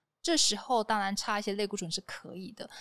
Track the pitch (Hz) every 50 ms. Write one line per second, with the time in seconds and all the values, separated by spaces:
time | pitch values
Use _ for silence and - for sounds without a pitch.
0 | _ _ _ _ - 339 339 - - - 208 202 - - 254 226 214 - 220 208
1 | 196 196 202 - - - 214 208 208 214 196 202 208 202 208 202 185 165 - 190
2 | - - - - - - - 180 190 - - - - - - -